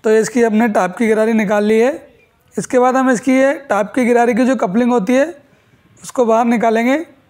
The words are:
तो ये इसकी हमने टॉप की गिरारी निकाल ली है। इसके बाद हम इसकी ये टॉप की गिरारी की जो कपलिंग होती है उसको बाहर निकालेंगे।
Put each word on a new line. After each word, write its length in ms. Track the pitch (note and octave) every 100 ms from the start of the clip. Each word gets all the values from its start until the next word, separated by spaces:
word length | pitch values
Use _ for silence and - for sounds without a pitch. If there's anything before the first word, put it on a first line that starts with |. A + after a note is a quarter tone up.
तो 80 | A3
ये 80 | A3
इसकी 220 | G#3 B3
हमने 240 | A#3 G#3+ A#3
टॉप 280 | A3 F#3 F#3
की 100 | A3
गिरारी 260 | A3 A3 A3+
निकाल 280 | G3+ G#3 G#3
ली 140 | A3
है। 160 | A#3+ D4+ - _ _ _ _ -
इसके 240 | - B3+
बाद 160 | B3+ B3+
हम 140 | C4
इसकी 220 | A3+ -
ये 200 | C4 C4+ D#4+ -
टॉप 240 | G3+ G#3 -
की 100 | A#3
गिरारी 280 | A#3+ A#3+
की 120 | A#3 B3
जो 100 | B3
कपलिंग 340 | A3 G#3 A#3+
होती 220 | B3 F#3+ B3+
है 180 | D#4 F4 _ _ _ _ _ _
उसको 240 | - - A#3
बाहर 200 | A3+ A#3
निकालेंगे। 580 | A#3 A3+ A3 A#3 C#4+ E4+ _